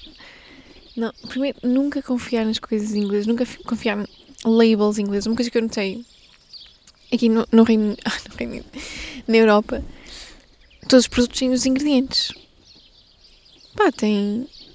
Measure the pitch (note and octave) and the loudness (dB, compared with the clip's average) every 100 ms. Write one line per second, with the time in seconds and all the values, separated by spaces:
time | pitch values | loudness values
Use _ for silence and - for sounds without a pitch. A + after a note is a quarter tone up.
0 | - D4+ - - - - - - - - | -20 -20 -20 -20 -20 -20 -20 -20 -14 -8
1 | A3+ - - B3+ C#4 - B3 B3+ C#4+ C#4+ | -8 -8 -10 -4 -4 -4 0 0 0 -4
2 | - B3 - A#3 A3 A3+ - A3 G#3+ G#3 | -4 -6 -2 -2 -2 -4 -4 -4 -2 -2
3 | G3+ G#3 G#3 A#3 B3 - - A3+ A#3 G#3 | -2 -2 0 -2 -2 -6 -8 -4 -4 -4
4 | G#3 - - - A#3 A3+ A3+ A3 G#3 G#3 | -6 -14 -20 -6 2 4 6 4 2 0
5 | G3+ G3+ G#3 A3+ A#3+ A#3 A3+ A3 G3 A3 | -2 -2 -2 -2 -2 -2 -2 -2 -4 -6
6 | A#3+ _ - _ _ - - _ - - | -14 _ -20 _ _ -20 -20 _ -20 -20
7 | _ A#3+ A#3 A3+ - A3+ A3+ A3 G#3+ G3+ | _ 0 2 2 4 4 6 4 0 -4
8 | - - - - A#2+ A#2+ - - - - | -8 -10 -12 -12 -12 -12 -16 -16 -16 -14
9 | - C4+ - A3+ A3+ G#3 G#3+ B3+ - - | -14 -10 0 4 6 4 2 -6 -10 -16
10 | - - - - _ _ _ _ - C4 | -20 -20 -20 -20 _ _ _ _ 4 4
11 | A#3 - A#3+ - B3+ B3+ C4 C4 D4 C4+ | 4 0 -2 -2 -2 0 0 0 2 2
12 | C4+ - - - - _ _ - - _ | 2 -2 -6 -8 -20 _ _ -20 -20 _
13 | _ _ _ _ _ _ - - G4+ - | _ _ _ _ _ _ -12 0 0 2
14 | G#3+ G#3 G3+ G#3 C4+ - - | 0 0 0 -4 -8 -14 -20